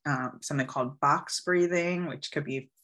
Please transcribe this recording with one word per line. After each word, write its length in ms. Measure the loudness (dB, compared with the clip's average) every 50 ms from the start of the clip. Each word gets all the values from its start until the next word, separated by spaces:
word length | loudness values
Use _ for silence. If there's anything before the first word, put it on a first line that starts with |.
| -4
um, 360 | -2 -2 0 -2 -4 -6 -8
something 240 | -6 -4 -2 0 -2
called 340 | 0 -2 -2 -2 -2 -2 2
box 400 | 4 4 4 4 0 -4 -6 -4
breathing, 680 | 0 2 4 4 4 4 2 2 0 0 0 -2 -2
which 240 | -4 -6 -8 -8 -6
could 120 | -4 -4 -4
be 240 | -4 -6 -6 -8 -10 _ _